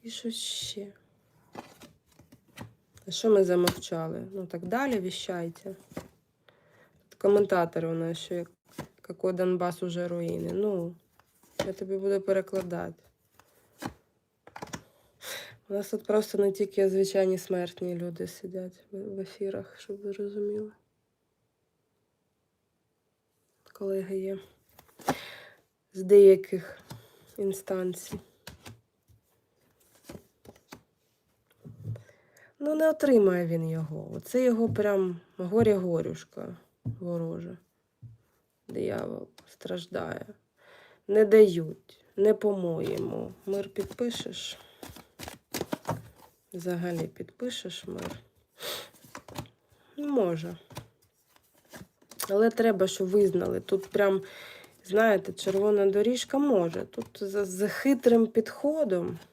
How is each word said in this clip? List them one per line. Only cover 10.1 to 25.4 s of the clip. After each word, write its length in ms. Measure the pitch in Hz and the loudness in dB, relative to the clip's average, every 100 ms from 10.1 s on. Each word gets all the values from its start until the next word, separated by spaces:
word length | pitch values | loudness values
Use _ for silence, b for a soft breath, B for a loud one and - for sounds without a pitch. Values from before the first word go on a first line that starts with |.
| 175 170 170 165 | -4 -4 -4 -4
Ну, 420 | 180 208 190 170 170 _ _ _ _ _ - 196 | -2 -2 -2 -4 -10 _ _ _ _ _ -6 -6
я 60 | |
тобі 240 | 190 190 196 | -6 -6 -4
буду 220 | 196 196 | -2 -2
перекладати. 840 | 196 190 190 190 180 175 175 165 _ _ _ _ b b b _ - - _ _ _ _ - - - - - _ _ _ B B B B _ | 0 0 0 -6 -6 -8 -8 -12 _ _ _ _ b b b _ -14 -14 _ _ _ _ -20 -18 -14 -16 -18 _ _ _ B B B B _
У 60 | |
нас 160 | 202 202 | -6 -4
тут 160 | 214 - | -8 2
просто 320 | 214 214 208 | 2 2 2
не 140 | 202 | 2
тільки 360 | 196 202 - 196 | 2 -2 2 2
звичайні 500 | 190 190 196 190 185 | 4 2 2 2 0
смертні 560 | - 180 175 - 180 | -2 -4 -4 -6 -6
люди 320 | 175 175 165 180 | -6 -8 -8 -10
сидять 580 | - 185 185 185 - _ | -10 -12 -10 -12 -16 _
в, 40 | 196 | -14
в 240 | 208 196 | -10 -10
ефірах, 600 | 190 - 196 196 196 - | -10 -6 -6 -6 -12 -20
щоб 200 | - 196 | -14 -10
ви 120 | 202 | -10
розуміли. 600 | 196 202 208 208 208 214 _ _ _ _ _ _ _ _ _ _ _ _ _ _ _ _ _ _ _ _ _ _ _ _ _ _ _ _ _ _ | -8 -8 -4 -4 -6 -10 _ _ _ _ _ _ _ _ _ _ _ _ _ _ _ _ _ _ _ _ _ _ _ _ _ _ _ _ _ _
Колеги 460 | - 196 196 185 190 | -8 -4 -4 -4 -6
є 200 | 190 190 - _ _ - _ _ B B B B | -6 -8 -12 _ _ -20 _ _ B B B B